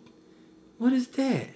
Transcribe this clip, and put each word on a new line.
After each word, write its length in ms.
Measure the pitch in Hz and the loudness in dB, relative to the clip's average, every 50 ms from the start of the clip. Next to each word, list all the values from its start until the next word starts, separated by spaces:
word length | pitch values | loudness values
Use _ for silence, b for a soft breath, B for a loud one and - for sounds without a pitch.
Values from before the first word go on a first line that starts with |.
| - - - - b b b b b b b b - - - - | -20 -20 -20 -20 b b b b b b b b -20 -20 -10 -2
what 160 | 220 247 262 | 0 2 2
is 140 | 254 247 - | 2 0 -2
that?" 380 | - - 269 269 226 143 139 - - | -2 -2 0 0 0 -2 -2 -6 -4